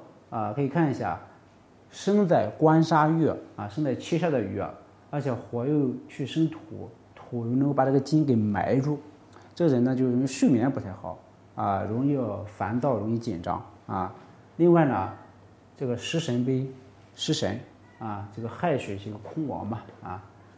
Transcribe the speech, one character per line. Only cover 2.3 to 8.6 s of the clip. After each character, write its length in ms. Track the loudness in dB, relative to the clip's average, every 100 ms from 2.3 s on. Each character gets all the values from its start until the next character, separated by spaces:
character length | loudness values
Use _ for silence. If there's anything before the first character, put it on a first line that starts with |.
| 4 2 4
官 260 | 6 6
杀 240 | 6 4 4
月 260 | 4 2 0 -10 -10
啊， 100 | -8
生 160 | -4
在 120 | -2
七 240 | -2 -2 -2
杀 100 | 0
的 100 | 0
月， 300 | -2 -4 -6 -10 -20 -20 -8
而 100 | -6
且 140 | -4
火 340 | -6 -6 -6 -2
又 240 | 0 0 -2 -12
去 200 | -10 -6
生 200 | 0 0
土， 420 | -2 -14 -14 -14 -18 -20
土 320 | -20 -10 -6 -2
又 100 | 2
能 100 | 2
够 60 |
把 140 | 2 4
这 40 |
个 80 | 2
金 260 | 4 2
给 120 | 4 4
埋 420 | 2 0